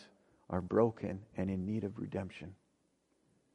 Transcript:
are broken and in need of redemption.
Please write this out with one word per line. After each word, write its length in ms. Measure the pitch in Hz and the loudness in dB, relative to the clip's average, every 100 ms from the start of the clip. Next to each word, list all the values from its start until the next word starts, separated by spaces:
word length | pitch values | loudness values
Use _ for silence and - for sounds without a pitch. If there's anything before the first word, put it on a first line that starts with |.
| - - _ _ - | -10 -20 _ _ -4
are 120 | 90 | -2
broken 580 | 90 101 113 - 101 95 101 - | 4 6 6 4 -6 -6 -8 -4
and 140 | 95 | 0
in 160 | 95 92 | 0 0
need 180 | 110 | 0
of 160 | 101 104 | -2 -4
redemption. 560 | 104 98 95 - 87 98 _ _ _ _ _ _ _ _ _ | -4 -4 -4 -8 -14 -14 _ _ _ _ _ _ _ _ _